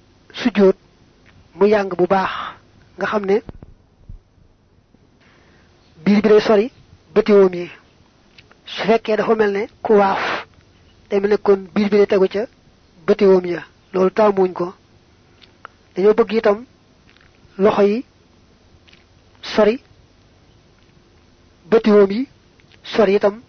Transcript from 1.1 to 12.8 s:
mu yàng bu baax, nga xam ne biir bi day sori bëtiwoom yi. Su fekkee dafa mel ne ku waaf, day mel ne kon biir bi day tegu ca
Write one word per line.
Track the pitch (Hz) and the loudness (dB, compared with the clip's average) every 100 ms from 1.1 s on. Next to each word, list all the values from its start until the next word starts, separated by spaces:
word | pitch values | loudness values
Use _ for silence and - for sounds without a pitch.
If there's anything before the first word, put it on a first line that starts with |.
| _ _ _ _ | _ _ _ _
mu | 170 202 | -2 0
yàng | 208 196 175 | 0 -2 -4
bu | 180 | -2
baax, | 190 185 - - - _ _ _ - | 0 -2 -8 -14 -18 _ _ _ -12
nga | 196 | -6
xam | 214 196 | -6 -2
ne | 208 - - - - _ _ _ - _ _ _ _ _ _ _ _ _ _ _ _ _ _ _ _ _ _ | -4 -4 -18 -20 -20 _ _ _ -20 _ _ _ _ _ _ _ _ _ _ _ _ _ _ _ _ _ _
biir | 160 208 | 0 0
bi | 208 | 4
day | 214 | 2
sori | - 208 233 - _ _ _ | 4 0 0 -8 _ _ _
bëtiwoom | 202 220 202 190 | -2 2 4 4
yi. | 175 170 - _ _ _ _ _ _ _ _ - | 0 -10 -16 _ _ _ _ _ _ _ _ -20
Su | - 175 | -10 -2
fekkee | 226 - 214 | -2 0 -4
dafa | 196 | -2
mel | 220 208 | 0 0
ne | 196 220 - | -2 -8 -10
ku | - | 0
waaf, | 208 196 - - - - _ _ _ _ _ _ | 2 2 -2 -6 -8 -12 _ _ _ _ _ _
day | 202 | -4
mel | 202 | -2
ne | 208 | -2
kon | - 196 190 | 0 0 0
biir | 208 208 | -4 -2
bi | 208 | 0
day | 202 | 2
tegu | 208 190 | 2 0
ca | 196 233 _ _ _ | -2 -10 _ _ _